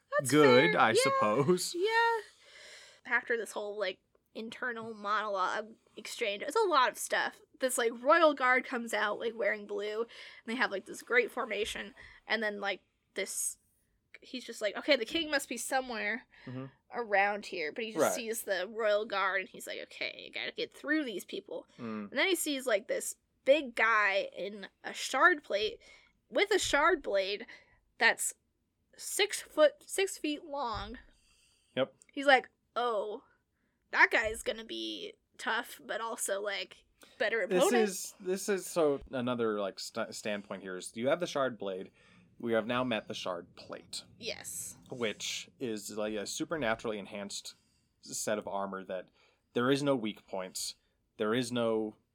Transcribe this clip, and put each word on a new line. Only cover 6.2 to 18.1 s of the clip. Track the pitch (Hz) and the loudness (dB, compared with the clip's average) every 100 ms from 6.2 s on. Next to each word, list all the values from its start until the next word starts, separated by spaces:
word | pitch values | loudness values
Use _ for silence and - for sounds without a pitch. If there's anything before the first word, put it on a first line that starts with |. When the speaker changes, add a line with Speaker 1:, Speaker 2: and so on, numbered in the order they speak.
| 226 202 | -2 -2
Speaker 1:
it's | - 440 | -2 2
a | 415 | 4
lot | 294 233 | 6 4
of | - | 2
stuff. | - - 135 - - - | -2 0 0 -4 -20 -4
This, | 262 247 | -2 2
like, | 233 240 | 0 0
royal | 247 330 320 | 4 8 8
guard | 285 254 254 | 6 4 4
comes | 247 247 233 | 2 -4 -2
out, | 208 208 208 | 0 0 -2
like, | 233 226 | -4 -2
wearing | 196 214 208 | -2 -2 -4
blue, | 202 208 214 | -6 -4 -4
and | 233 - - - - | -6 -8 -18 -16 -8
they | |
have, | 240 202 | 0 0
like, | 196 - | 0 -8
this | - | -14
great | - 240 233 | 0 2 2
formation, | - 226 202 220 180 208 - - - - | 0 -4 -4 -4 -6 -10 -14 -20 -16 -4
and | 220 | -2
then, | 214 208 | -2 -4
like, | 196 190 _ _ _ | -4 -4 _ _ _
this, | - - - - - _ _ _ _ _ - | -8 -6 -4 -6 -8 _ _ _ _ _ -20
he's | - 254 - | -14 -14 -12
just | 233 | -6
like, | 214 233 | -4 -4
"Okay, | 269 277 | 2 2
the | |
king | 220 330 311 | 4 -2 0
must | 285 - | -2 -2
be | 240 | -8
somewhere | - 262 262 220 208 233 - - - | -2 -2 -2 -4 -4 -4 -8 -20 -12
Speaker 2:
Mm-hmm. | 127 135 _ _ | -10 -10 _ _
Speaker 1:
around | 233 226 196 202 208 208 | -8 2 4 4 2 -6
here," | - 151 | -6 -6
but | 135 | -6
he | 220 | -6
just | 185 | 2
Speaker 2:
Right. | 151 | 2